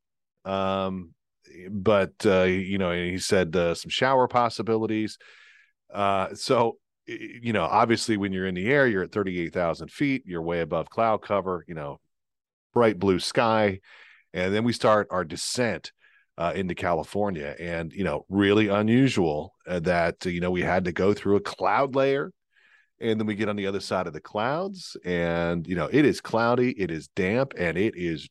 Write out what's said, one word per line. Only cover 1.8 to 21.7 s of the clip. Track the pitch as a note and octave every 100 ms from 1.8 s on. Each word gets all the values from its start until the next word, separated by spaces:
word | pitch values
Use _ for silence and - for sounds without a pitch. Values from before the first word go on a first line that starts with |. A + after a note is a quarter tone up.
| F#2+ G2+ F#2 -
uh, | A2 F#2
you | F#2 F#2 F#2 G2
know, | F#2
he | F2 F2 F2+
said, | - G2+ E2+
uh, | F2 E2+
some | E2+ D#2+
shower | - C3 C3+ B2
possibilities. | B2 A#2+ - G#2+ A2+ A2 A2 G#2+ - - - - - _ _ _
Uh, | G2+ G2+ G2 F#2+
so, | F2+ - B2+ A#2 - _ _ -
y-, | - A2 B2
you | A#2
know, | G#2+
obviously | E2 G#2+ A#2 A2+ - G#2+
when | G2
you're | F#2+ F#2+
in |
the | F2+ G2
air, | C#3+ C3
you're | G2
at | E2+
thirty-eight | G#2+ G2 F2 E2
thousand | F2+ F2 D#2+ D#2
feet, | - D3 C3+
you're | - F2
way | E2 E2+
above | E2 E2+ D#2
cloud | - A2+ G#2+
cover, | - G2+ F#2 F2+ D#2+
you |
know, | E2 C#2+ C#2+ _ _ _ _ _ _ _
bright | - A#2 F#2+
blue | G2 F2+
sky. | - - A#2 A2 G#2+ F#2+ _ - - - _
And | F2+ F#2
then | G#2
we | A#2+
start | A#2 B2 G#2+ G2+
our | F#2
descent, | E2+ E2+ - - A#2+ E2+ - _ _ _ _ -
uh, | E2
into | D#2+ F#2
California. | - F#2+ E2+ D2+ G2+ G#2 F2 C#2+ D2
And, | E2+ E2+ E2
you | F2
know, | F2+ D2 -
really | F#2+ G2+ G#2 G#2+
unusual, | G2+ G#2+ A#2+ C3+ A#2+ E2+ D2 D2+ _ -
uh, | F2+
that, | E2 F2 E2+ E2+
you | F#2 F2
know, | F2+
we | F2+
had | D2+ F#2 F#2
to |
go | D#2+ F#2+
through | G#2 G2 G2+
a |
cloud | G2+ - F#2+